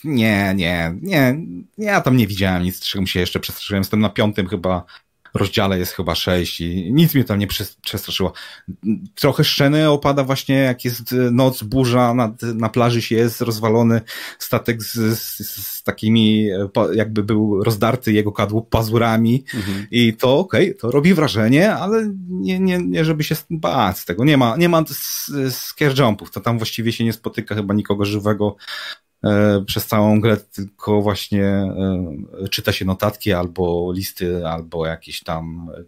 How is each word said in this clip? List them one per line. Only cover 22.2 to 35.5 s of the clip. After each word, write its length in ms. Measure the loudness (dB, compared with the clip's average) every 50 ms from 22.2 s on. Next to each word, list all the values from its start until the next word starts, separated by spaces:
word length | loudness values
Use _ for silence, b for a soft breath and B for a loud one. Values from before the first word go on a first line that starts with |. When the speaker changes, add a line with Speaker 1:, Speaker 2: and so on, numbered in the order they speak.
| -10 -8
Speaker 1:
nie, 300 | -6 -4 -2 -2 0 0
nie, 180 | 2 2 2
nie 280 | 0 0 -2 0 0 2
żeby 180 | 2 2 0 0
się 120 | -2 -4 -6 -6 -6
bać 480 | -6 -4 -2 0 2 2 2 2 0
z 80 | -2 -4
tego. 200 | -4 -2 2 4
Nie 120 | 4 6
ma, 200 | 6 4 4 2
nie 120 | 2 2 4
ma 120 | 4 2
s-, 500 | 2 0 -4 -10 -10 -8 -8 -8 -8 -8 -4 -4 -4 -4
scare 500 | -4 -6 -10 -10 -4 0 0 2 4 4
jumpów, 320 | 4 2 2 0 -4 -12
to 100 | -10 -6
tam 160 | -2 -2 0
właściwie 340 | 0 -2 -4 -4 -4 -2 -2
się 120 | -2 0 0
nie 100 | -2 -2
spotyka 420 | -2 -6 -8 -8 -8 -6 -4 -4
chyba 180 | -4 -2 0 0
nikogo 320 | 0 0 0 -2 0 0
żywego, 500 | 0 -2 0 0 0 0 0 0 -2 -2 B B B B B B B B B B _ _ _ 0
e, 400 | 2 2 4 4 4 4 2 0
przez 200 | -2 -6 -6 -4
całą 360 | 0 0 2 4 4 4 4
grę, 160 | 4 2 2
tylko 640 | 0 -2 _ -12 -12 -12 -12 _ -8 -2 0 2 2
właśnie, 440 | 2 2 0 -2 -2 -2 0 0 2
e, 1000 | 2 0 0 -2 -4 -4 -4 -2 -2 -2 -2 -4 -6 -8 -12 -14 -14 -12 -10 -8 -6
czyta 220 | -6 -4 -2 -2
się 140 | -2 -2 -2
notatki 480 | -2 -2 0 -2 -2 -2 -2 -2 0 0
albo 580 | 0 -2 -4 -4 -2 -2 0 0 -2 -2 -4 -4
listy, 520 | -6 -6 -8 -8 -6 -4 -4 -4 -4 -4
albo 380 | -6 -6 -8 -8 -8 -6 -6 -4
jakieś 380 | -4 -6 -8 -10 -14 -14 -12 -8
tam 460 | -8 -8 -6 -8 -8